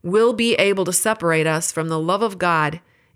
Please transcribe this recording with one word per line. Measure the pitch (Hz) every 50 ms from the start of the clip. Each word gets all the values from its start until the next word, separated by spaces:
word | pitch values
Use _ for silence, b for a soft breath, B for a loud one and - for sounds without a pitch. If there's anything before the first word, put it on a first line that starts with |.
will | - 175 185 214 226 240
be | 240 208 233 233 233
able | - 180 196 196 196 185
to | 180 175
separate | - - 220 190 - 170 170 160 160 156
us | 160 156 160 160 -
from | - 165 160 160
the | 160 160
love | 160 170 185 202
of | 226 220 196
God | 175 185 175 170 156 151 147 151 170 b b b b b b b